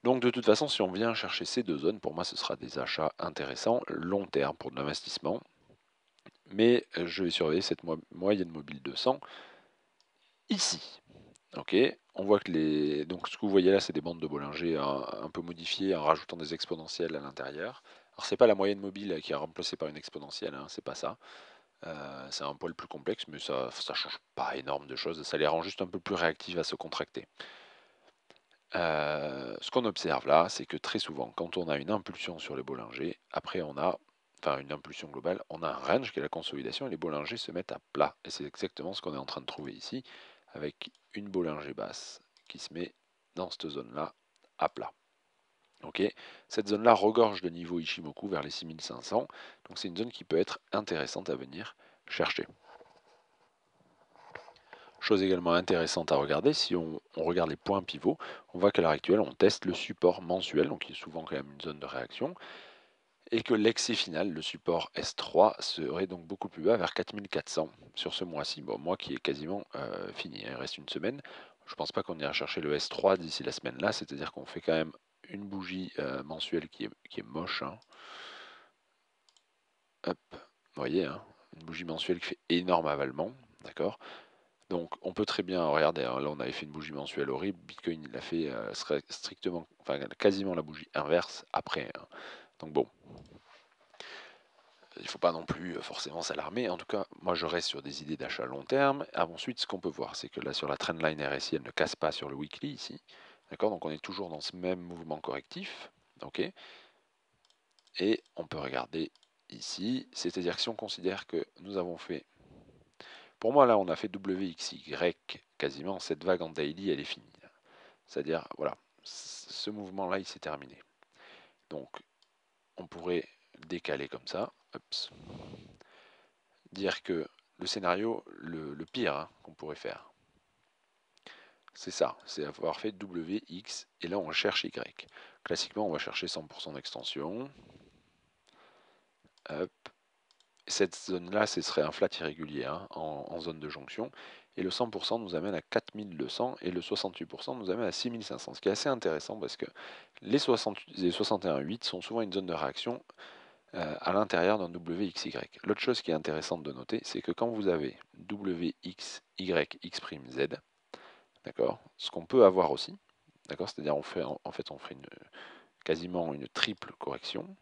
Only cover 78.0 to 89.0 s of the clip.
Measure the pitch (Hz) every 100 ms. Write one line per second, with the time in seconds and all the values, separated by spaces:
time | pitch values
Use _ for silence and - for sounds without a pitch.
78 | - - - - - - - _ _ _
79 | _ _ _ _ _ _ _ _ _ _
80 | - - _ - - _ _ - 64 85
81 | 78 71 - - _ 80 80 82 85 80
82 | - 87 - 92 _ 87 90 85 80 73
83 | 69 67 90 131 - - - - 90 -
84 | - - - _ _ _ _ 90 82 -
85 | 92 92 104 - 90 92 80 76 78 82
86 | 62 64 71 76 64 - 76 76 76 71
87 | 71 - 69 65 95 92 - - - 80
88 | 73 60 - 85 76 60 53 - - 71